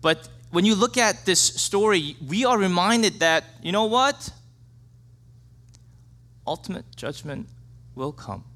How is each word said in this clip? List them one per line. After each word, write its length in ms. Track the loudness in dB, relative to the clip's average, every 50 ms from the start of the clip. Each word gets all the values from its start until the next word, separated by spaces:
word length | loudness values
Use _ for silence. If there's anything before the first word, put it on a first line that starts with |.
But 280 | 2 0 0 0 -4 -20 -20 -20 -20 -2
when 160 | 0 2 4
you 80 | 4 4
look 240 | 4 2 0 2
at 280 | 2 2 2 0 -2 -2
this 160 | 0 2 2
story, 720 | 2 0 0 -2 -6 -2 0 2 2 4 2 2 0 -4 -10 -12 -10
we 200 | -6 -4 0 2
are 120 | 2 2
reminded 600 | 2 2 2 2 2 2 2 2 2 2 0 0 2
that, 240 | 2 2 2 2 0 -4 -20 -12
you 100 | -8 -2
know 140 | 0 0 0
what? 440 | 2 2 2 2 2 0 -4 -10 -18 -18 -18 -20 -20 -20 _ -20 -20 -20 -20 -20 -20 -20 -20 -20 -20 -20 -20 -20 -20 -20 -20 -20 -20 -20 -20 -20 -20 -20 -20 -20 -20 -20 -20 -20 -20 -20 -20 -20 -20 -20 -14 -8
Ultimate 380 | -8 -8 -8 -8 -12 -12 -12 -12 -16 -18
judgment 520 | -12 -10 -10 -10 -10 -12 -12 -12 -12 -12 -16 -18 -20 -20 -20 -20 -20 -20 -20 -12
will 200 | -10 -10 -10 -10
come. 320 | -12 -12 -12 -12 -12 -14 -18 -20